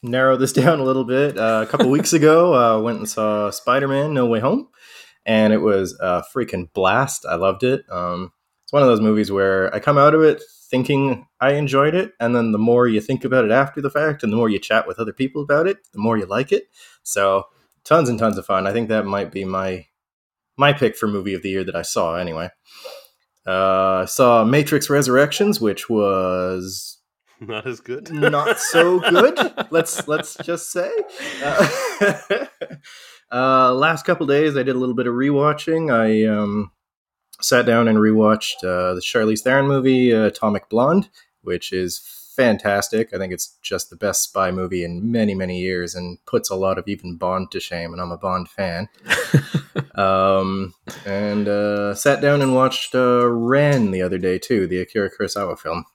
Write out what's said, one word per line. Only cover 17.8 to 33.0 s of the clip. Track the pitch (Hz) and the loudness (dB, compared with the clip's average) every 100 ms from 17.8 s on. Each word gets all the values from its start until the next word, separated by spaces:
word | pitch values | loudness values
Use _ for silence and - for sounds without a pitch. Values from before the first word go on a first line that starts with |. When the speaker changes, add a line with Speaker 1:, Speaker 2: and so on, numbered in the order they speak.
| - | 0
Speaker 1:
tons | 160 139 | 2 2
and | 113 | 0
tons | 113 101 | 0 -2
of | - | -2
fun. | 95 95 | -2 0
I | |
think | 110 110 | -2 0
that | 110 101 | -2 -2
might | 101 95 | -4 -4
be | 95 95 | -6 -6
my, | 95 95 92 - _ _ _ _ _ _ - | -4 -4 -8 -12 _ _ _ _ _ _ 0
my | 143 | 2
pick | 143 117 - | 2 0 0
for | 107 | -4
movie | 101 95 | -4 -4
of | 92 | -6
the | 98 | -4
year | 95 | -6
that | 92 87 | -4 -6
I | |
saw | 85 - 87 85 | -6 -2 -2 -2
anyway. | 90 80 87 _ _ - - - - _ _ _ - | -6 -6 -10 _ _ -20 -20 -20 -20 _ _ _ -6
Uh, | 92 95 95 95 95 | 0 2 2 2 0
I | 92 | -2
saw | - 127 117 | 2 6 6
Matrix | 110 139 147 147 - | 4 2 2 0 2
Resurrections, | 143 131 127 147 - 208 208 | 0 4 4 4 2 0 2
which | 110 98 - | -2 -2 -2
was | 110 101 95 92 92 92 92 92 98 - - _ _ | 0 2 2 0 -2 -2 -4 -8 -12 -14 -18 _ _
Speaker 2:
<laughs> | _ _ | _ _
Not | 101 110 123 | -12 -10 -10
as | 117 | -12
good. | - 127 156 | -12 -12 -10
Speaker 1:
not | 156 151 147 151 214 | -4 -2 0 -2 -2
so | - 165 170 180 | 0 2 4 2
good. | 165 180 240 320 285 - - | 2 4 4 2 -4 -4 -2
Speaker 3:
<laughs> | |
Speaker 1:
Let's, | 160 160 - - | -2 -2 -6 -4
let's | 151 - - | -4 -6 -12
just | 135 170 - | -8 -8 -6
say. | 180 175 453 - - 269 269 | -6 -4 -6 -8 -10 -14 -8
Uh, | - - - 508 508 392 | -4 2 2 0 -6 0
<laughs> | 202 - - 208 - _ - 151 - - | 0 0 -4 -4 -4 _ -16 -16 -20 -20